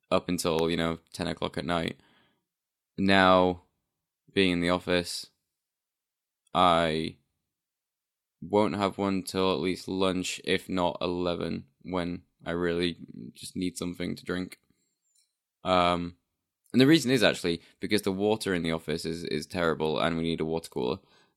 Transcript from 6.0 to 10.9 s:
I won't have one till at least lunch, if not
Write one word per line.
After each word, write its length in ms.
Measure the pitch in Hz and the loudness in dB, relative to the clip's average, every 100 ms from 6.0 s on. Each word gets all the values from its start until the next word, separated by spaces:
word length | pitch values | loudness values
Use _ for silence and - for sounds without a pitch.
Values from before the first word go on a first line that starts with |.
| _ _ _ _ _ | _ _ _ _ _
I 600 | - 90 82 82 78 82 92 _ _ _ _ _ _ _ _ _ _ _ - | 2 4 4 2 0 -4 -10 _ _ _ _ _ _ _ _ _ _ _ -18
won't 340 | 82 104 104 90 | -2 2 2 2
have 220 | 98 95 | -2 0
one 260 | 98 95 | 0 0
till 300 | - 95 95 | -2 0 2
at 60 | 82 | 2
least 260 | 90 87 - | 0 -2 -4
lunch, 540 | 95 95 92 87 - | 0 0 0 -4 -6
if 240 | - 90 - | -2 -2 -2
not 280 | 92 87 | -2 -2